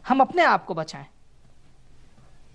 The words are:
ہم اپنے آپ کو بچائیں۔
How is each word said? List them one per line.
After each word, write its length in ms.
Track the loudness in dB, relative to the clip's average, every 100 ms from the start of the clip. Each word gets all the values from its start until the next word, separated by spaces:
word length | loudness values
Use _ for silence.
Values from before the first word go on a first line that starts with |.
| -2
ہم 100 | 0
اپنے 240 | 2 2
آپ 220 | 2 2 -2
کو 80 |
بچائیں۔ 320 | -10 -10 -14 -20 -20 -20 -20 -20 -20 -20 -20 -20 -20 -20 -20 -20 -20 -20